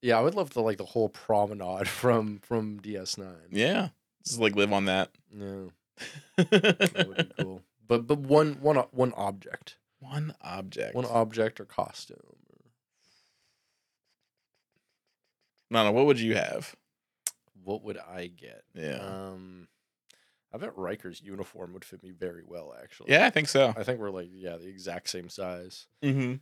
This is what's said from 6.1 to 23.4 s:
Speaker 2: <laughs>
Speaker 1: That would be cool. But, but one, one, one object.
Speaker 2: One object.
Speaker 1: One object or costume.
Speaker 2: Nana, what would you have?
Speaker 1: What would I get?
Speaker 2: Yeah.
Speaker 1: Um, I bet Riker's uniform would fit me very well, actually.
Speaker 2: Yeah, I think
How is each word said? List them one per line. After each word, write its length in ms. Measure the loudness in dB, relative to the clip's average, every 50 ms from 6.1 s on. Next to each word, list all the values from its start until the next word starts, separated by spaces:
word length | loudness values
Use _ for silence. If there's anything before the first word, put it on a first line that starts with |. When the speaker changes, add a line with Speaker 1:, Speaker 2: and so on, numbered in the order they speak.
| -16 -18 -20 _ _ 2
Speaker 2:
<laughs> 0 |
Speaker 1:
That 680 | 4 6 6 6 6 6 4 4 4 2 4 2 -2 -2
would 100 | 0 -4 -4 -4 -2 -6
be 60 | -6
cool. 180 | -6 -6 -14 -16 _ _ _ _ _
But, 200 | 0 0 2 2
but 100 | -2 -2
one, 340 | 2 6 6 6 6 6 0
one, 220 | -2 0 2 2 2 2 0
one 220 | 0 0 0 0 0
object. 600 | -2 -4 -4 -4 -6 -12 -14 -14 -14 -14 -18 -20 _ _ _ _ _
Speaker 2:
One 340 | -18 -10 -8 -6 -6 -6 -8 _
object. 540 | -12 -10 -8 -8 -8 -10 -6 -6 -6 -4 -4
Speaker 1:
One 100 | -4 -4
object 540 | 0 2 2 2 2 2 0 0 0 0 -6
or 60 | -18
costume. 520 | -14 -6 -6 -6 -6 -6 -16 -16 -18 -18 -20 -20 _ -20 _ _ _ _ _ _ _ _ _ _ _ _ _ _ _ _ _ _ _ _ _ _ _ _ _ _ _ _ _ _ _ _ _ _ _ _ _ _ _ _ _ _ _ _ _ _ _ _ _ _ _ _ _ _ _ _ _ _ _ _ _ _ _ _ _ _ _
Speaker 2:
Nana, 220 | 4 4 6 6
what 140 | 6 6 8
would 140 | 6 6 4
you 160 | 4 2 2
have? 400 | 2 2 0 -2 -6 -8 -10 -16 _ _ _ _ _ _ _ _ _ _ -10 -10 _ _ _ _ -20 -8
Speaker 1:
What 200 | -6 -6 -6 -6
would 140 | -10 -12 -12
I 300 | -12 -14 -12 -12 -12 -12
get? 360 | -14 -18 -20 -20 -20 -20 _ _ _
Speaker 2:
Yeah. 240 | -10 -8 -8 -6 -8
Speaker 1:
Um, 680 | -8 -10 -10 -10 -10 -12 -14 -14 -18 -18 -20 -20 -20 _ _ _ _ _ _ _ _ _ _ _ _ _ _ _ _ _ -14
I 40 | -12
bet 200 | -12 -12 -10 -8
Riker's 440 | -6 -6 -6 -8 -10 -16 -16 -16
uniform 520 | -18 -16 -12 -12 -12 -14 -12 -16 -16 -16 -16
would 100 | -18 -18
fit 200 | -18 -20 -20 -20
me 80 | -20
very 320 | -14 _ -10 -10 -10 -10 -18
well, 300 | -16 -16 -16 -14 -16 -18 -18
actually. 300 | -20 -20 -20 -16 0 4
Speaker 2:
Yeah, 140 | 6 6 6
I 40 | 6
think 180 | 4 2